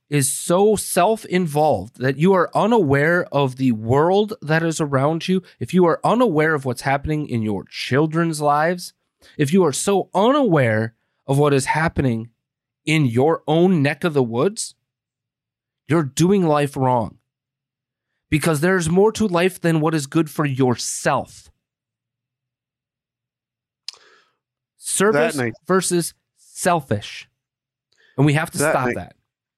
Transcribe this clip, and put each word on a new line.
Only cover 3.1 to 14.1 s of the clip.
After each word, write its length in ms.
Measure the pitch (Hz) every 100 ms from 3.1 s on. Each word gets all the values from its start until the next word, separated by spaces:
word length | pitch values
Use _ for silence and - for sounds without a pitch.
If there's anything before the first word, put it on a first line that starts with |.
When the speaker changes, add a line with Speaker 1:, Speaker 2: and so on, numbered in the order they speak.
| 175 -
Speaker 1:
of 260 | 143 135 127
the 140 | 131
world 600 | 110 113 135 165 196 214 -
that 220 | 147 156
is 180 | 165 156
around 460 | 151 135 143 165 165
you, 160 | 185 - -
if 140 | 117
you 120 | 180 175
are 140 | 156
unaware 520 | 147 220 247 151 156 156
of 100 | 135
what's 160 | 120
happening 460 | 139 143 143 151 147
in 140 | 120
your 240 | 107 98 -
children's 720 | - - 127 160 160 170 151
lives, 520 | 147 147 160 180 - _ _ _ - -
if 160 | 139
you 100 | 190
are 100 | 170
so 360 | 131 - 196 - 180
unaware 800 | 220 294 254 156 123 107 113 _ _ _ -
of 100 | 143
what 160 | 147
is 120 | 139 -
happening 640 | 151 165 - 135 113 117 _ _ _ _ _ -
in 200 | 156 139
your 380 | 113 143 165 -
own 340 | 160 180 175
neck 220 | 139 151
of 100 | 175